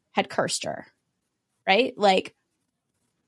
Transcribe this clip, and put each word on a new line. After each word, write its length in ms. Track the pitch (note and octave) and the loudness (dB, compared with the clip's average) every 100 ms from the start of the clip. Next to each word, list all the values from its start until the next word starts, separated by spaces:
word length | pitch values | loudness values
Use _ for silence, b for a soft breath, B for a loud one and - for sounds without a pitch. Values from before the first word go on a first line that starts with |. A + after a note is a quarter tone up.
| _ | _
had 160 | - G3 | -4 -4
cursed 340 | - D3 - | -4 -4 -6
her, 220 | - - - _ _ _ _ _ _ _ - | -8 -12 -14 _ _ _ _ _ _ _ 0
right? 300 | G3 B3+ - | 2 0 2
Like, 380 | G3+ F#3+ - - _ _ _ _ _ _ _ _ | 2 2 0 -10 _ _ _ _ _ _ _ _